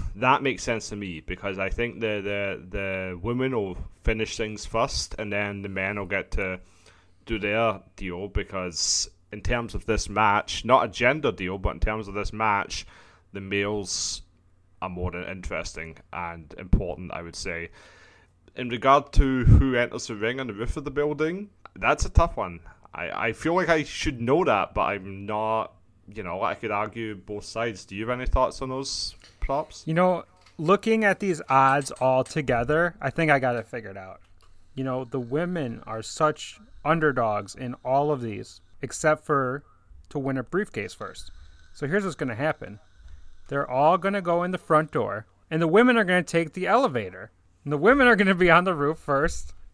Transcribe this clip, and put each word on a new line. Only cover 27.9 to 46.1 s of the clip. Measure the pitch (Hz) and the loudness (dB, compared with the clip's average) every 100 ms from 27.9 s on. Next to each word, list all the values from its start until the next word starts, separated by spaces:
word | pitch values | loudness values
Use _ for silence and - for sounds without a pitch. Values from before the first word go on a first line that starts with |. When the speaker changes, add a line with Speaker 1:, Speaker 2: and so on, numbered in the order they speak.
| 98 | -8
Speaker 1:
you | 113 | -6
have | 123 | -4
any | 127 | -4
thoughts | 135 131 - | 0 -2 -2
on | 135 | -8
those | 131 135 - - - - - | -8 -8 -6 -8 -10 -20 -8
props? | - 139 160 - - | -4 -2 -4 -10 -2
Speaker 2:
You | |
know, | 165 185 170 - _ _ - | 2 2 2 -4 _ _ -2
looking | 156 196 220 220 208 | 2 4 4 4 4
at | 185 | 2
these | 202 151 - | 0 -2 4
odds | 165 135 139 139 | 6 6 6 0
all | - 131 131 - | 0 2 4 2
together, | 160 131 120 123 151 170 - | -2 0 0 2 2 0 -2
I | 135 | -4
think | - 160 | 0 4
I | 139 | 4
got | 127 120 | 4 -2
it | 110 | -6
figured | 123 104 98 | -10 -12 -14
out. | 95 95 - - - - - - | -14 -18 -20 -20 -20 -20 -14 -6
You | |
know, | 131 127 127 | -4 -4 -4
the | 135 | -6
women | 117 143 175 180 127 113 - | -2 -2 -2 -2 -4 -6 -10
are | 113 | -10
such | 110 - 156 151 - - - - | -8 0 0 0 -8 -16 -20 -4
underdogs | 143 165 156 127 113 104 101 - | 0 2 4 2 2 0 -4 -10
in | 127 123 127 | -10 -8 0
all | 135 147 | 2 2
of | 139 | 0
these, | 117 104 - - - - | -4 -8 -10 -18 -20 -12
except | 131 - 156 156 | -10 0 2 2
for | - 143 127 139 - - - - - | 2 0 0 -4 -10 -20 -20 -20 -10
to | 147 | -6
win | 135 131 | -2 -4
a | |
briefcase | 120 180 208 - 98 | -2 -2 -2 -6 -8
first. | - 98 - - - - - - | -10 -14 -12 -14 -16 -18 -20 -20
So | - 139 | -8 -2
here's | 196 | 0
what's | 196 147 | -2 -4
gonna | 135 110 | -6 -2
happen. | 151 - 95 101 _ - - - - - - | -2 -4 -8 -16 _ -20 -18 -16 -16 -16 -6
They're | 139 143 | -4 -2
all | 127 151 180 | 4 4 4
gonna | 190 202 | 2 -2
go | 175 170 | 0 0
in | 180 | 0
the | 185 | -2
front | - 156 156 | 4 4 4
door, | 151 104 101 - _ - | -2 -2 -4 -10 _ -4
and | 160 | 0
the | 165 | 4
women | 190 247 233 | 6 6 6
are | |
gonna | 185 | 4